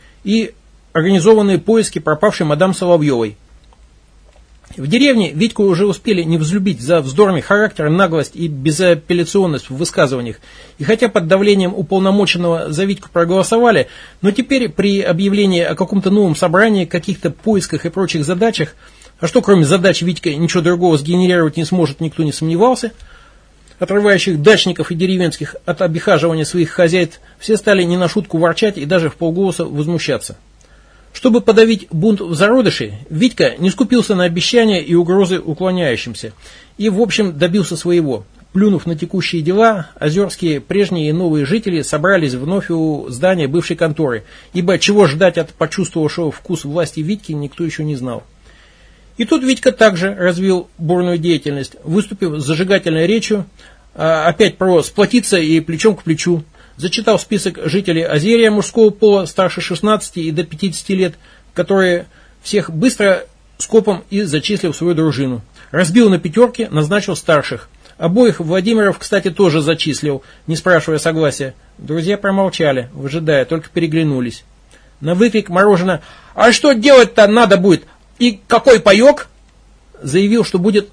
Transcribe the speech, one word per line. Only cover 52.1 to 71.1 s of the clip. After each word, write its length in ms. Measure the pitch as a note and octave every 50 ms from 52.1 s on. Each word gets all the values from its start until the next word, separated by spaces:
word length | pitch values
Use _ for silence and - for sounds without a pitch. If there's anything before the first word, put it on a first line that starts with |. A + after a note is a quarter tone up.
| G#3+ - G3 E3 D3+ D#3
с 60 | C3
зажигательной 600 | C#3 D#3+ D#3 F#3+ F#3 G3+ F3+ - F3 D#3 D#3+ E3
речью, 400 | F#3 A3 A3+ G#3+ - G#3+ G3+ - - _ - - - - _ _ _ -
а, 320 | - D#3 D#3+ D#3+ D#3 D#3
опять 320 | F3 D#3+ - G#3+ F3+ - -
про 240 | F#3 F#3+ F3+ D#3+
сплотиться 560 | C#3 - - G#3 G3+ F#3+ - B3 - - G3+ F3
и 220 | D#3 D3+ D#3+ E3
плечом 360 | D#3 - E3 D#3 - A3 F#3+
к 60 | -
плечу. 420 | - E3 D#3+ - - F3 F3 D#3+ D3+ _ _ _ - _ -
Зачитал 420 | - D3 F3+ - A#3 G#3 A3+ G#3 E3+
список 400 | - - A3 G3 - F#3+ D#3+ - -
жителей 380 | D#3+ D3 G3+ G3 F3+ E3 E3
Озерья 480 | E3 E3+ - D3+ D#3 G#3+ A#3 A#3 A3+ A3
мужского 400 | G#3 G#3 G3 - - A#3 A3 G#3+
пола 340 | G3+ - A3 G#3 G3+ G3 F3+
старше 380 | - - - F#3 F3 - F#3
шестнадцати 560 | D#3+ - F3+ D#3 - G#3+ G#3+ G3+ - - - F3+
и 120 | D#3 D#3+
до 140 | D3+ E3+ F3
пятидесяти 480 | - D#3+ D3+ G3 F#3+ D#3 - - -
лет, 220 | F#3+ F#3 F#3 E3+ D3+ - - - - _ _ _ -
которые 500 | - F3 - D4 G3 F#3 F3+ F3 F3 - - _ _ _ _ _ _
всех 280 | - - - G3+ D#3+ -
быстро 540 | E3 D#3 G#3+ C4 - - G#3 G3 F#3 - - - _ _ _ _ _
скопом 480 | - - - A3+ A3 F#3+ G#3+ F#3+ E3 - -
и 100 | G3 G3+
зачислил 520 | G#3+ D#3 C#3+ D3+ - - G#3 F#3+ - E3
в 40 | C#3
свою 160 | - E3 F3
дружину. 480 | E3+ D#3 D#3+ D#3 C#3 B2 C#3 C3 B2 A2+ - - _ - - -
Разбил 400 | - D#3+ F#3 D3+ F3+ B3 A#3 G#3
на 80 | F#3 E3+
пятерки, 500 | - E3+ D#3 G#3+ B3 A3+ A#3 - A3+ -
назначил 460 | - D#3 D3+ D3+ G3+ G#3 F#3+ - E3
старших. 540 | - - - D#3 C#3+ - - C3 A2 - - _ _ _ - -
Обоих 440 | - E3 E3+ F#3 A#3+ B3 A3+ D#3+ -
Владимиров, 580 | E3+ D#3 F3 F#3+ F#3 A3+ A3+ A3 G#3 G3 E3 -
кстати, 320 | - - G#3 F#3+ - F#3+
тоже 320 | D3+ - G3+ E3+ C#3+ E3
зачислил, 600 | C#3+ D#3 D#3+ D#3+ - D#3 C3+ - D3+ D3+ C#3 - - - - - -
не 100 | - E3
спрашивая 420 | D3+ - F#3 F3 D#3+ - E3 D#3 D3
согласия. 560 | - E3